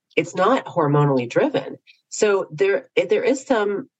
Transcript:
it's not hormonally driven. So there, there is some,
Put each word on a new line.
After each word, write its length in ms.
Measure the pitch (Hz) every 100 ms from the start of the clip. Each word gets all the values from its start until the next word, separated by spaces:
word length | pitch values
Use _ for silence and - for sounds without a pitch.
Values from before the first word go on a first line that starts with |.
| _ -
it's 180 | 165 180
not 300 | 190 262 -
hormonally 640 | 175 147 147 147 135 120
driven. 480 | 160 277 - - - _ _ _
So 380 | - 214 196 160
there, 380 | 151 196 196 - -
there 280 | 180 214
is 220 | - 269 -
some, 440 | 233 208 196 - _